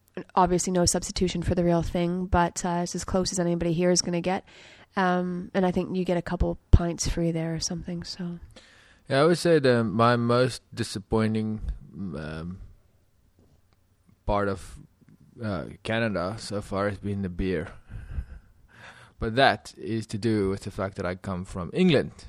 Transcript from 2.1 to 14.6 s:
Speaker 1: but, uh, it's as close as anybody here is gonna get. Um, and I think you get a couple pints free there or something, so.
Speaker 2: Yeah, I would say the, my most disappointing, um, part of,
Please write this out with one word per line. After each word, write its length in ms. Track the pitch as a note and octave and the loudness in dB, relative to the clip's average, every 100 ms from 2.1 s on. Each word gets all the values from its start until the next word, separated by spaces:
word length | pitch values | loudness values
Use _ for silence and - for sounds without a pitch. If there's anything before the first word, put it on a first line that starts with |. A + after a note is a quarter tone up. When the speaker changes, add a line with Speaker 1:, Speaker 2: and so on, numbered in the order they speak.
| F3+ F#3 | -2 2
Speaker 1:
but, 360 | F3+ F3 - F3+ | 2 2 0 -2
uh, 160 | F3 | -2
it's 100 | F3 F3+ | -2 -6
as 80 | |
close 280 | - F#3+ F3+ | -2 0 0
as 80 | - | 0
anybody 340 | F3 E3+ E3+ | 0 0 0
here 160 | E3 F3+ | 2 4
is 120 | F3 | 4
gonna 200 | F3 F3 | 2 -2
get. 220 | F3 F#3+ - - - - - - | -2 -4 -6 -20 -20 -20 -8 0
Um, 540 | F#3 F3+ F3+ F3 F3+ G3 | 2 2 -2 -6 -4 0
and 100 | F3+ | 2
I 60 | |
think 240 | F#3 F3 F#3 | 2 -2 -2
you 80 | F3+ | 0
get 120 | F3+ | -2
a 40 | |
couple 380 | - F3 E3+ E3+ _ | -2 -2 -2 -2 _
pints 380 | - E3+ E3 - | 4 4 -2 -4
free 240 | - E3+ | 0 0
there 240 | E3 D#3+ D#3+ | -2 -4 -4
or 40 | |
something, 440 | - E3+ E3 E3+ | -6 -8 -8 -8
so. 340 | E3+ - F3 E3+ - - - - - _ - | -10 -10 -8 -10 -14 -20 -20 -20 -20 _ -2
Speaker 2:
Yeah, 120 | C3+ | 4
I 40 | D#3+ | 4
would 140 | E3 | 4
say 180 | E3+ D#3+ | 4 6
the, 240 | C3+ A#2+ | 6 4
my 320 | A2+ G#2 A#2 A#2+ | 2 4 4 4
most 440 | A#2+ A#2+ B2+ - - | 4 4 2 -2 -12
disappointing, 880 | A2+ A2 G#2+ - A2 A2 A2 A2 G#2+ - - - D#2 F#2+ D2 | -6 -6 -6 -2 2 2 0 -2 -4 -6 -8 -12 -12 -10 -8
um, 440 | D#2 D#2+ E2+ F#2+ - - _ _ _ _ _ _ _ _ _ _ _ _ _ _ - | -8 -8 -10 -12 -16 -20 _ _ _ _ _ _ _ _ _ _ _ _ _ _ -2
part 200 | G2+ G2+ | 0 0
of, 280 | F#2+ | -4